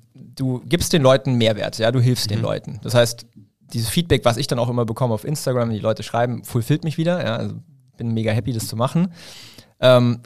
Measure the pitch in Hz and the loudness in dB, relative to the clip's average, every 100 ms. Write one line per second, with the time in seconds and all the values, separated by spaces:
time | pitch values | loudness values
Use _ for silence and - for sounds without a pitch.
0 | _ - - - 131 123 - 175 - 180 | _ -20 -16 -6 -4 -4 -2 -2 2 4
1 | 127 135 139 120 110 104 104 - 110 127 | 6 6 4 2 2 0 -4 0 2 4
2 | 123 120 107 107 110 - - - 113 120 | 2 2 -2 -2 -2 -4 -8 -10 0 2
3 | 120 - - - - _ _ 117 113 175 | 2 -2 -18 -20 -20 _ _ -6 -2 -2
4 | 170 135 120 117 143 123 117 120 113 107 | 2 2 2 0 -2 -2 -2 -2 -2 -2
5 | 127 110 - 151 139 123 117 107 110 110 | -2 -2 -4 -6 -2 -2 -2 -2 -2 -4
6 | 120 117 123 117 - 120 - 156 156 143 | -2 -2 0 -4 -4 -2 0 0 -2 -2
7 | 165 175 113 113 104 110 - _ _ - | -2 -2 -4 -4 -6 -8 -16 _ _ -8
8 | 117 113 110 113 117 113 - 110 127 165 | -4 -2 0 -2 -2 -6 -6 -4 -2 0
9 | 180 - - - - - - _ 127 123 | -2 -4 -20 -20 -20 -20 -20 _ 6 6
10 | 120 120 | 4 0